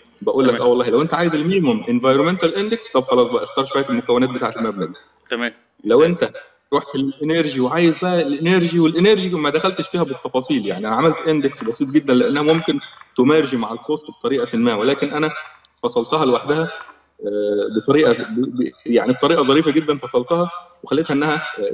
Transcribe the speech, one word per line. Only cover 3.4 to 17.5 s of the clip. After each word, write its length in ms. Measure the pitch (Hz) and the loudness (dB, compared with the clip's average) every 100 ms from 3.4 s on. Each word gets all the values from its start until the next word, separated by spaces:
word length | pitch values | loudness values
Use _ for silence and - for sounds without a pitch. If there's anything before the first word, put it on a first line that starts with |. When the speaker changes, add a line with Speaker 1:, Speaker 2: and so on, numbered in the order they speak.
Speaker 1:
اختار 220 | 107 139 - | -4 -4 -2
شويه 240 | 135 139 | -2 -2
المكونات 400 | 120 - 123 127 | -2 0 2 0
بتاعه 240 | 123 117 - | -2 -6 -4
المبنى 300 | 113 98 85 | -4 -4 -8
دي. 60 | - _ _ - | -10 _ _ -8
Speaker 2:
تمام. 240 | 120 120 - _ _ | -6 -6 -8 _ _
Speaker 1:
لو 160 | 104 123 | 2 4
Speaker 2:
ممتاز. 280 | 165 175 110 | 4 2 -4
Speaker 1:
انت 80 | - - _ - | -6 -20 _ -4
رحت 220 | 143 - 135 | -4 -2 -4
للانرجي 680 | 135 - 151 165 151 131 | -4 -4 -2 0 0 0
وعايز 360 | 127 160 170 156 | 0 2 2 2
بقى 200 | 180 175 | 0 0
الانرجي 580 | 143 143 165 185 170 170 | 0 -2 2 2 2 2
والانرجي 500 | 160 165 202 208 185 170 | 2 4 4 4 0 -2
ما 140 | 147 | 0
دخلتش 400 | 151 - - - | 0 -2 -4 -4
فيها 140 | 175 | -2
بالتفاصيل، 640 | 147 131 131 127 127 135 98 | -4 -4 -4 -4 -2 -2 -2
يعني 220 | 90 110 | -4 -2
انا 80 | 117 | 0
عملت 200 | 160 151 160 | 2 0 -2
index 360 | 156 135 - | 0 0 -4
بسيط 260 | 113 - 135 | -6 -4 0
جدا 240 | 151 139 | 0 2
لانها 280 | 127 117 143 | 2 2 2
ممكن 380 | 151 165 165 143 - - - - | 2 2 0 -4 -6 -20 -8 0
تمارج 380 | 131 156 139 127 | 4 4 2 -2
مع 180 | 110 | -4
الكوست 320 | 113 - 151 - - | -6 -6 -6 -6 -8
بطريقه 380 | 123 135 120 113 | -4 -2 -2 0
ما، 180 | 120 104 | 0 2
ولكن 380 | 123 143 143 | 0 0 -2
انا 160 | 147 156 - - - _ _ | -2 -4 -6 -16 -20 _ _
فصلتها 420 | 117 120 117 156 135 | -4 -2 0 0 2
لوحدها، 460 | 120 135 151 165 - - - _ - | 0 0 -2 -2 -8 -18 -20 _ -10
آه، 560 | 104 104 104 | -6 -2 -2